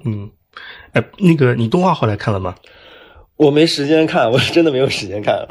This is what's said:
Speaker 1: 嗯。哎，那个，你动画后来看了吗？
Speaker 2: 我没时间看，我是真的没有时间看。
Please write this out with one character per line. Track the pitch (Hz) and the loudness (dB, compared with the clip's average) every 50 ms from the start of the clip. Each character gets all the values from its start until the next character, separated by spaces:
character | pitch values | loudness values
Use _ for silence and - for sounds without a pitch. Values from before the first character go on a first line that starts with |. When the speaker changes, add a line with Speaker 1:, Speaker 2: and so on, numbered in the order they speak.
| - | -8
Speaker 1:
嗯。 | 117 104 101 101 110 - _ _ _ _ - - - - - - - | -6 -6 -8 -10 -14 -18 _ _ _ _ -20 -20 -20 -20 -20 -14 -6
哎， | - 117 - - - | -4 -4 -4 -6 -4
那 | - 202 170 165 | 0 2 2 4
个， | 143 131 123 120 | 4 2 2 2
你 | 117 113 | 0 -2
动 | 110 - 180 | -2 0 0
画 | 185 190 | 0 0
后 | 156 - 127 | 0 0 0
来 | 110 104 | -2 -2
看 | - - 113 | -2 -4 -4
了 | 101 95 | -4 -4
吗？ | 92 90 - - _ _ - - - - - - - - - - - _ _ | -4 -8 -10 -12 _ _ -20 -20 -20 -20 -20 -20 -20 -20 -20 -20 -20 _ _
Speaker 2:
我 | - 151 139 | 2 2 4
没 | 147 151 165 | 4 4 2
时 | 160 - 143 139 | 2 0 -2 0
间 | 143 160 160 160 | 2 2 2 2
看， | 151 165 160 123 110 | 2 2 0 2 2
我 | 123 | 2
是 | 131 - - | 0 0 0
真 | - 170 165 | 2 2 2
的 | 156 | 2
没 | 131 127 | 2 0
有 | 135 120 | 0 0
时 | - - 107 | -2 -4 -8
间 | 92 95 107 | -8 -8 -6
看。 | 104 123 107 - - - | -2 -2 -2 -2 -4 -8